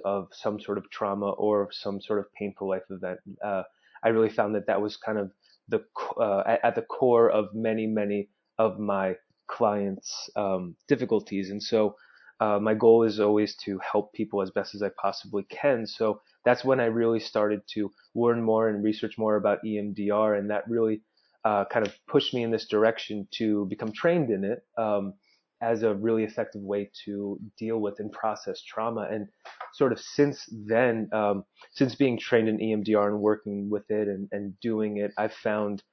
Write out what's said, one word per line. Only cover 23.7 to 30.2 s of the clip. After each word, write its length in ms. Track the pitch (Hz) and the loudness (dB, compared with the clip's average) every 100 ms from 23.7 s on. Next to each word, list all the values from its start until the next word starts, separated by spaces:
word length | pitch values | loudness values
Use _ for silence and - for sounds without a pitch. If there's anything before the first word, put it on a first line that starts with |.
| 98 110 | -6 -8
trained 380 | 104 170 175 131 | -2 2 2 2
in 140 | 98 | 0
it, 180 | 98 120 _ - | -2 -4 _ -4
um, 360 | 107 104 98 98 _ _ _ _ | 0 0 -2 -10 _ _ _ _
as 200 | 117 113 | -2 2
a 120 | 110 | 2
really 300 | 101 110 113 | 2 2 0
effective 380 | 107 117 107 104 | 0 -4 -6 -8
way 280 | 98 101 101 - | -4 -4 -4 -10
to 340 | - 101 101 101 110 - | -10 -6 -6 -8 -12 -10
deal 200 | 110 113 | -4 -2
with 220 | 104 101 | -2 -4
and 100 | 104 | -10
process 520 | - 110 104 - 90 | -4 -4 -4 -8 -10
trauma. 440 | - - 113 113 98 | -10 -6 -4 -4 -4
And 180 | 107 101 _ - - - | -6 -8 _ -20 -18 -18
sort 180 | - 135 | 0 2
of 80 | 113 | 2
since 480 | - - | -4 2